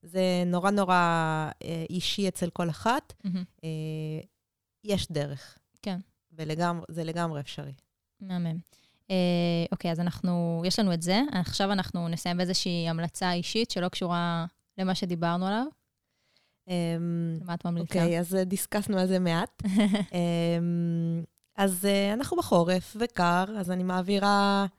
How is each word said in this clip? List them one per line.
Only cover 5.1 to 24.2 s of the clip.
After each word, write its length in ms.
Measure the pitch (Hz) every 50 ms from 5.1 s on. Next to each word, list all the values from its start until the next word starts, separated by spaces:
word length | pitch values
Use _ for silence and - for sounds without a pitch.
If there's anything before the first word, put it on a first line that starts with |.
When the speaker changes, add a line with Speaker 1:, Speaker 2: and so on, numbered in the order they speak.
Speaker 1:
דרך. 460 | 170 147 143 143 139 135 - - - _ _ _ _ _
Speaker 2:
כן. 160 | - 208 185 180 190 _ _ _ _ _
Speaker 1:
ולגמרי, 520 | 160 156 156 151 156 160 170 175 170 170 165 -
זה 160 | 160 165 160
לגמרי 360 | 160 160 170 170 165 156 143
אפשרי. 320 | 143 - - - 143 139 139 - _ _ _ _ _ _ _ _
Speaker 2:
מהמם. 380 | 196 190 185 180 175 165 160 175 170 _ _ _ _ _ _ _ _ _
אה, 60 | 190 185 180 180 175 170 175 170 170 170 170 -
אוקיי, 180 | - - - 175
אז 100 | 170 165
אנחנו, 600 | 175 175 - - - 175 175 175 170 165 170 165 170
יש 120 | 185 180 -
לנו 160 | 220 196 175
את 80 | 170
זה. 180 | 165 175 185 214 269 294
עכשיו 400 | - 185 170 - - - 196 196
אנחנו 360 | 202 190 185 - - 180 170 165
נסיים 280 | 165 160 - 180 175
באיזושהי 520 | 175 185 175 185 - - 185 175 170 165 165
המלצה 440 | 165 165 170 170 - - 190 180
אישית 380 | 180 175 175 - - 220 233 -
שלא 180 | - 185 175 185
קשורה 580 | - - 190 170 175 170 175 175 170 165 165 175 _ _ _ _ _ -
למה 160 | 190 185 185
שדיברנו 520 | - - 180 175 165 170 170 170 175 185
עליו. 200 | 190 202 220 254 302 - _ _ _ _ _ _ _ _ _ _ _ _ _ _ _ _ _ _ -
Speaker 1:
אמ, 720 | 180 175 170 165 165 165 170 170 170 170 170 165 165 160 160
Speaker 2:
מה 100 | 175 170
את 100 | 170 -
ממליצה? 340 | 175 170 170 170 165 - 180
Speaker 1:
אוקיי, 200 | 170 170 170 165
אז, 140 | 175 170 185
אה, 100 | 190 185
דיסקסנו 540 | 185 190 196 - - - 208 202 - 208 190
על 80 | 185
זה 120 | 185 190 185
מעט. 440 | 185 175 165 165 202 - _ _ - 208 190 208 208
Speaker 2:
<laughs> 260 | 208 190 208 196 -
Speaker 1:
אמ, 1120 | - 180 175 175 170 170 170 170 170 170 170 170 170 170 170 170 165 170 165 165 165 165 165 - _ _ _ _ _
אז, 280 | - 196 196 185 180 190
אה, 280 | 202 196 196 196 196
אנחנו 240 | 208 233 285 - 359
בחורף 600 | 349 - - - 175 170 170 185 185 - - - 214
וקר, 440 | 240 240 _ - 180 175 175 180 190 196 220 214
אז 120 | 190 170
אני 120 | 185 180
מעבירה 840 | 180 185 180 185 180 185 202 196